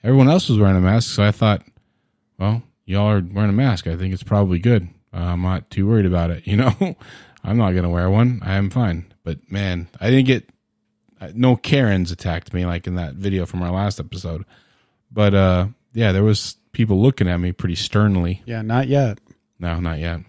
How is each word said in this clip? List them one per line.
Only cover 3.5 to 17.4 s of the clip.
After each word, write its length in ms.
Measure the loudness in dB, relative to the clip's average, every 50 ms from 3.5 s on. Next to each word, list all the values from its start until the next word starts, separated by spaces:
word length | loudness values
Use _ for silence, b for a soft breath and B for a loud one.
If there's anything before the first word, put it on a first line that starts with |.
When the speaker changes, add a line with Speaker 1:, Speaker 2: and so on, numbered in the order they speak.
Speaker 1:
a 40 | 2
mask. 320 | 2 2 0 0 -2 -4
I 100 | -6 -4
think 160 | -4 -4 -4
it's 120 | -6 -6 -4
probably 340 | -2 0 0 2 2 0 0
good. 300 | 2 2 2 2 0 -4 _ _ _ _ -8
Uh, 40 | -6
I'm 240 | -4 -4 -2 -2
not 280 | -2 -2 -2 -4 -6 _
too 160 | -4 -2 0
worried 200 | 2 2 2 2
about 240 | 2 0 0 0 -2
it, 140 | -4 -6 -6
<laughs> 0 |
you 100 | -2 0
know? 400 | 2 2 2 0 0 -4 -4 -4 B B B B B B B B B -6
I'm 120 | -2 0
not 160 | 0 2 2
gonna 160 | 0 0 0 0
wear 200 | -2 0 0 2
one. 300 | 2 2 2 2 0 -4
I 120 | -4 -4 -2
am 120 | -2 -2 -2
fine." 360 | -2 -2 -2 0 -2 -4 -8 _ _ _ _
But, 280 | -10 -10 -10 _ _
man, 340 | -6 -6 -4 -4 -4 -6 -8 -12 _ -6
I 100 | 0 2
didn't 160 | 2 4 4
get, 240 | 2 0 -2 -2 _ _ _ _ _ _ _ _ _ _ _ _ _ _ _
uh, 80 | -20 -12 -4
no 200 | 0 2 2 2
Karens 560 | 2 0 0 0 2 2 2 2 0 0 -2
attacked 420 | -6 -6 -6 -6 -6 -6 -8 -8
me 140 | -6 -4 -4
like 220 | -4 -4 -6 -6 -6
in 80 | -6
that 180 | -6 -6 -8 -8
video 320 | -6 -4 -2 -2 -2 -4
from 160 | -4 -6 -6
our 80 | -4 -4
last 300 | -2 -2 -2 -4 -4 -6
episode. 440 | -10 -12 -12 -12 -10 -10 -10 -10 -12 b b b b b b b b b b b b _
But, 200 | -2 0 2 4
uh, 360 | 4 4 4 4 4 2 0 -2 -6 _ _ _ -4
yeah, 160 | 0 0 2
there 140 | 2 2 2
was 320 | 2 2 0 -2 -10 -14 _ _ _
people 280 | -4 -4 0 0 2 2
looking 280 | 2 2 2 2 0 0
at 80 | 0
me 160 | -2